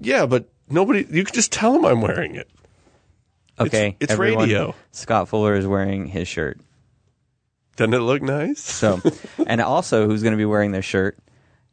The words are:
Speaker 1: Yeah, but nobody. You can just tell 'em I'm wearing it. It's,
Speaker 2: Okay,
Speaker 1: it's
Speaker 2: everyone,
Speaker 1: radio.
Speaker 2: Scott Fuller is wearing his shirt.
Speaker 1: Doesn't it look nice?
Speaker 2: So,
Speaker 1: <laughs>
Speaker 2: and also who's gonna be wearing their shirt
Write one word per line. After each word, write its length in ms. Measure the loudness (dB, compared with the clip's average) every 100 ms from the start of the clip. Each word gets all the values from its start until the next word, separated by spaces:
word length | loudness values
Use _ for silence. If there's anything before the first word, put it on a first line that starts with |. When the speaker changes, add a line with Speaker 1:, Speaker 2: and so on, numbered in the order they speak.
Speaker 1:
Yeah, 240 | -2 0 2
but 240 | 0 -2 _ -4
nobody. 360 | 0 2 2 0
You 140 | -2
can 100 | -2 -2
just 160 | -2
tell 220 | 0 2 4
'em 100 | 4
I'm 160 | 2
wearing 340 | 2 -2 -6 -10
it. 140 | -16 _ _ _ _ _ _ _ _ _ _ -4
It's, 80 | 0
Speaker 2:
Okay, 280 | 2 0 -2
Speaker 1:
it's 120 | -2
Speaker 2:
everyone, 340 | 0 2 2 2
Speaker 1:
radio. 240 | 2 -2 -8 _
Speaker 2:
Scott 380 | -14 -2 0 0
Fuller 240 | 0 2 2
is 120 | 2
wearing 400 | 0 0 -4 -6
his 200 | -6 -6
shirt. 320 | -4 -6 -8 _ _ _ _ _ _ _ _ _ _ _ -2
Speaker 1:
Doesn't 200 | 0 2
it 60 |
look 200 | 0 -2
nice? 380 | -2 -4 -4 -6
Speaker 2:
So, 400 | -8 -2 0 2 0 -2
Speaker 1:
<laughs> 240 | -8 -4 -2
Speaker 2:
and 120 | 0
also 460 | 0 -2 0 2 2
who's 140 | 0
gonna 160 | 0 0
be 80 | 0
wearing 260 | 0 0
their 100 | -2
shirt 340 | -2 -2 -2 -4 _ _ _ _ _